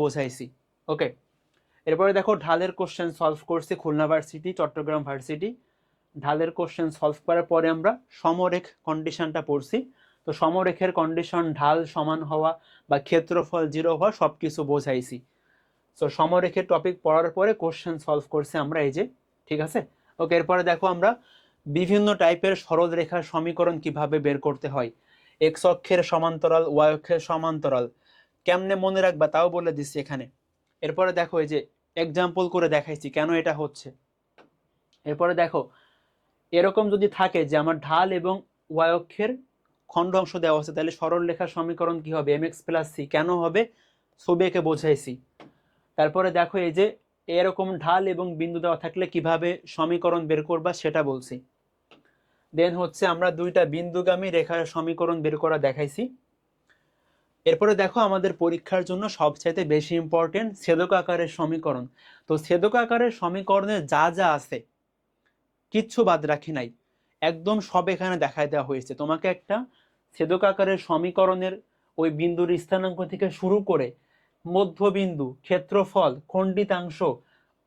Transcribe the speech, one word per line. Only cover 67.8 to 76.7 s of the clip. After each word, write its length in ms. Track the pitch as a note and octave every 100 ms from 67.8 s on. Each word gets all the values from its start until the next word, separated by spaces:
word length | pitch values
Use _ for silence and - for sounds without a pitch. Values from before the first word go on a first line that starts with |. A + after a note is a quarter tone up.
| F3+
এখানে 220 | F#3 F#3 F3
দেখায় 260 | C#3 D3 D3
দেওয়া 160 | D3+ C3
হয়েছে। 220 | C3+ B2 C3
তোমাকে 260 | D3+ D#3+ F#3
একটা 220 | F3+ - G#3 B3+ _ _ _ _
ছেদক 280 | - D#3 F#3 G3
আকারের 280 | G3 F#3+ F#3+ -
সমীকরণের 680 | D#3+ F3 F3 F#3+ F#3 F#3 F#3+ - _ _ -
ওই 80 | D#3+ D3+
বিন্দুর 300 | E3+ E3+ F3 E3+
স্থানাঙ্ক 360 | D#3 F#3+ F#3 F3 F3+
থেকে 140 | F#3+ F#3+ F#3+
শুরু 180 | F#3 G#3 G3
করে 180 | E3 B2 - _ _ _ _ E3
মধ্যবিন্দু, 720 | F3+ G3 D#3+ G3+ G3 F#3+ D#3+ C3 C3 -
ক্ষেত্রফল, 640 | F3+ F3+ G3 F#3+ G3 D#3+ C3 -
খণ্ডিতাংশ, 640 | F#3+ F#3+ F#3 G3+